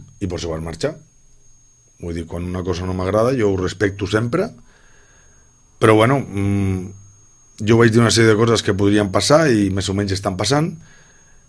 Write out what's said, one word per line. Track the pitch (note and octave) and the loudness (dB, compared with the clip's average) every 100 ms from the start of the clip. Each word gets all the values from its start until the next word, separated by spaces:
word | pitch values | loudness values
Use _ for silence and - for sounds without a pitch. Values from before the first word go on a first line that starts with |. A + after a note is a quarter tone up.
| - - | -16 -12
i | F#2 | -10
per | E2+ | -8
això | E2+ | -8
van | D#2+ | -8
marxar. | E2 D#2+ C#3+ D#3+ - _ _ _ _ _ _ _ _ _ | -10 -6 -6 -6 -18 _ _ _ _ _ _ _ _ _
Vull | F2 E2 | -10 -8
dir, | E2 | -8
quan | E2+ F2+ | -10 -8
una | F#2 | -6
cosa | F2+ F2 F#2 | -6 -6 -6
no | |
m'agrada, | F#2 F#2 G#2+ A#2 C3+ | -4 0 0 0 0
jo | G#2 | 0
ho | F#2 | 0
respecto | F#2 - G2+ G2 F#2+ | -4 -2 -4 -4 -4
sempre, | A2 A#2+ E3+ A#3 - - _ _ _ _ _ _ _ _ _ _ _ | -2 -2 -2 -4 -10 -20 _ _ _ _ _ _ _ _ _ _ _
però, | A2 | 4
bueno, | G#2+ A#2 C#3 | 6 4 2
mm, | F2+ G2+ G2 G2+ F#2+ F#2 F2+ - - _ _ _ _ - | -4 -4 -2 -2 -2 -4 -8 -16 -20 _ _ _ _ -6
jo | G#2+ A2+ | 2 4
vaig | A#2 | 6
dir | A2 | 4
una | A2+ | 4
sèrie | G#2 A2+ | 4 4
de | G#2+ | 4
coses | A#2 G#2+ | 2 2
que | - | 0
podrien | G2+ G2+ G#2 G2+ | 0 2 2 0
passar | G2+ G2 D3+ D#3 | 0 2 4 4
i | A2 G2 | 2 0
més | F#2+ F#2+ | -2 -4
o | |
menys | G2 G2+ F#2 | -4 -4 -4
estan | G2+ F#2 | -4 -4
passant, | G#2 D3 D#3+ E3 - - _ _ _ - | -2 0 -2 -6 -18 -20 _ _ _ -20